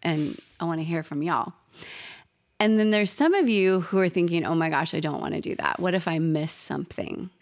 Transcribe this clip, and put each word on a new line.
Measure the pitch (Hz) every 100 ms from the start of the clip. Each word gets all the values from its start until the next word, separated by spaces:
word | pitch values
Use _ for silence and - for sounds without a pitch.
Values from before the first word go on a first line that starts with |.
And | 170 156 147 - - -
I | 170
wanna | 160
hear | 160 165
from | 156 147
y'all. | 160 135 - - _ - - - - - _ _ _ -
And | 214 220
then | 214
there's | 208 202
some | - 302
of | 392 269
you | 208 185 185
who | 170 190
are | 185
thinking, | 175 170 170 -
"Oh | 165
my | 160
gosh, | 147 156
I | 160
don't | 151 143
wanna | - -
do | - -
that. | - -
What | 180
if | 185 175
I | 165
miss | 160 151 156
something?" | - - 143 - - - - 185 -